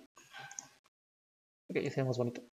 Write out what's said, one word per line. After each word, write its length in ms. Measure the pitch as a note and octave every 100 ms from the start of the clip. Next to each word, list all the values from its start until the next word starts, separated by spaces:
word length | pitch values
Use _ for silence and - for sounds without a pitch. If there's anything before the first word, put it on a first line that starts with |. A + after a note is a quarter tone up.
| - - - - - - - - _ _ _ _ _ _ _ _ -
Ok, 100 | -
ya 80 | C#3+
se 100 | C3+
ve 60 | C3
más 120 | A#2
bonito. 240 | A#2+ - -